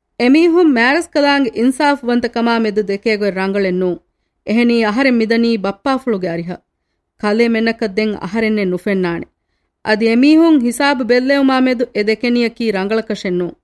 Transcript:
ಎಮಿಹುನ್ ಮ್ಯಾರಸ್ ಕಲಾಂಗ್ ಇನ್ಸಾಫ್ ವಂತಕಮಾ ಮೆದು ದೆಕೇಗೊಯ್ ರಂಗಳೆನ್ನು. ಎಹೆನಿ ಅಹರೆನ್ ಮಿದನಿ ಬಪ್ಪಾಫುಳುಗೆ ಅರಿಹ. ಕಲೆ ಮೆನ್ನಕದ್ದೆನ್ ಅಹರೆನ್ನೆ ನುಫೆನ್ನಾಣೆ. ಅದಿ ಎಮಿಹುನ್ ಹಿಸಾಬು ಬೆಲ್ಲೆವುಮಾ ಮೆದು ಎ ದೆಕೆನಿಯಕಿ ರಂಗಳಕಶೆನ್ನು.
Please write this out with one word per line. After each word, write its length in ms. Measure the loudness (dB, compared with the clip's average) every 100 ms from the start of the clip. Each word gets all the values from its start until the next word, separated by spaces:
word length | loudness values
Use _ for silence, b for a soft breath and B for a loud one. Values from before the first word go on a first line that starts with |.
| _ -2
ಎಮಿಹುನ್ 520 | 2 4 4 4 4
ಮ್ಯಾರಸ್ 360 | 2 2 0 -2
ಕಲಾಂಗ್ 400 | 0 2 2 0
ಇನ್ಸಾಫ್ 560 | 0 -2 0 0 0
ವಂತಕಮಾ 540 | -2 -2 -2 -2 0 0
ಮೆದು 300 | 0 -2 -4
ದೆಕೇಗೊಯ್ 440 | -4 -2 -2 -2
ರಂಗಳೆನ್ನು. 580 | -2 -4 -2 -2 -2 -2 -4 _ _ _ _ -4
ಎಹೆನಿ 360 | 0 2 2
ಅಹರೆನ್ 360 | 0 0 0 0
ಮಿದನಿ 380 | 0 0 0 0
ಬಪ್ಪಾಫುಳುಗೆ 720 | -4 -6 -4 -4 -2 -4 -4
ಅರಿಹ. 240 | -6 -8 -12 _ _ _ _ _ _
ಕಲೆ 280 | -2 0 0
ಮೆನ್ನಕದ್ದೆನ್ 680 | 0 -2 -4 -4 -4 -4
ಅಹರೆನ್ನೆ 500 | -4 -6 -4 -2 0
ನುಫೆನ್ನಾಣೆ. 600 | -2 -2 -2 -2 -2 -4 -10 _ _ _ _ _
ಅದಿ 220 | -4 0 2
ಎಮಿಹುನ್ 540 | 4 4 6 6 4
ಹಿಸಾಬು 440 | 2 0 0 0
ಬೆಲ್ಲೆವುಮಾ 560 | 0 0 2 2 2 2
ಮೆದು 240 | 0 0 -2 -2
ಎ 60 |
ದೆಕೆನಿಯಕಿ 680 | -2 -2 -2 0 -2 -2 -4
ರಂಗಳಕಶೆನ್ನು. 800 | -2 -2 -4 -4 -6 -4 -4 -4 -8